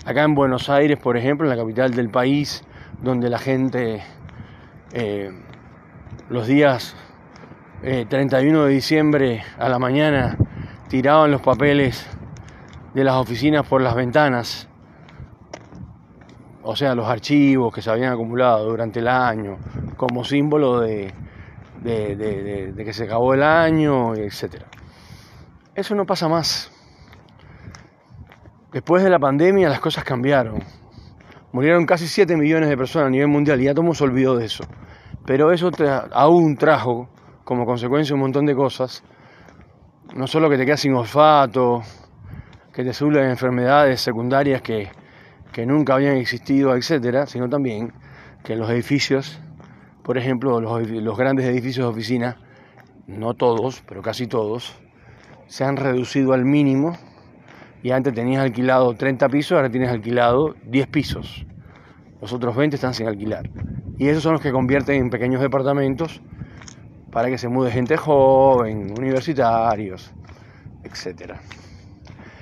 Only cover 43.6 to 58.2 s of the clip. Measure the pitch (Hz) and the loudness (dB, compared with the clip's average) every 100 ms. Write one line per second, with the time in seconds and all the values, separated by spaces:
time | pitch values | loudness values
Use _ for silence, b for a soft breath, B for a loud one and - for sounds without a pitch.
43.6 | 123 143 143 123 - 113 123 135 139 127 | 4 4 4 2 -2 -4 0 0 0 -2
44.6 | - 110 98 B B B B B - - | -2 -6 -6 B B B B B -14 -6
45.6 | 117 147 135 131 139 135 117 120 - 139 | 0 2 2 2 2 0 -2 -6 0 2
46.6 | 139 127 123 156 120 131 143 123 123 143 | 4 2 0 -2 0 -2 -2 -4 -4 -2
47.6 | 131 107 113 - B B B B - 113 | -4 -6 -8 -12 B B B B -8 -4
48.6 | 110 120 - 143 - 135 135 - - - | -2 -2 0 -2 0 -2 -2 -14 -20 -20
49.6 | B B B B - 127 127 123 135 117 | B B B B 0 2 0 0 2 0
50.6 | 110 117 113 113 110 104 131 135 127 123 | 0 -2 -4 -4 -4 0 2 2 0 -2
51.6 | 123 127 123 110 110 123 123 120 b b | -2 -2 -2 -4 -4 -2 -2 -6 b b
52.6 | b b b - - 98 113 117 123 113 | b b b -20 -16 -8 -6 0 2 2
53.6 | 127 123 - 98 110 107 117 120 107 120 | -2 -6 -14 -10 -8 -6 -4 -4 -4 -6
54.6 | - - _ b b b b b - - | -10 -20 _ b b b b b -16 -6
55.6 | 135 135 135 127 120 139 131 131 131 147 | -4 -2 -2 -2 -2 0 2 2 4 2
56.6 | 143 135 156 170 - - - - B B | 2 2 -2 -6 -16 -20 -20 -20 B B
57.6 | B - 123 131 135 117 | B -10 -2 0 0 -2